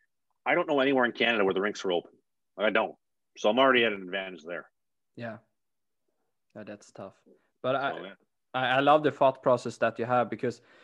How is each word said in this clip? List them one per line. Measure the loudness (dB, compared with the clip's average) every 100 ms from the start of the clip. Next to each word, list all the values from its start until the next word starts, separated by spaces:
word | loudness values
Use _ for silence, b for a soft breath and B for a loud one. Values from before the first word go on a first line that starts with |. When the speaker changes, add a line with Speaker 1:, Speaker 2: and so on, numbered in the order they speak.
| _ _ _ _ -2
Speaker 1:
I | -2
don't | 0
know | 0
anywhere | 2 2 0
in |
Canada | 0 0 2 2
where |
the | 0
rinks | -2 -4 -2
are |
open. | -2 -4 _ _ _ _ -4
I | -2
don't. | 0 -4 -8 _ _ _ -4
So | 0
I'm | 4
already | 4 4 2
at |
an | -2
advantage | -8 -10 -10 -12
there. | -12 -12 -12 _ _ _ _ -14
Speaker 2:
Yeah. | -14 -14 _ _ _ _ _ _ _ _ _ _ _ -20
Yeah, |
that's | -18 -18 -20
tough. | -18 -18 _ _ _ _ _
But | -2 -2
I, | -2 -6
Speaker 1:
So, |
yeah. | -12 -18 _ _ _
Speaker 2:
I, | -4 0
I | 4
love | 6 6
the | 4
thought | 2 2 2
process | 2 0 0 -2
that | -2 -2
you | -2
have, | 0 0
because | -2 -6 -6 b b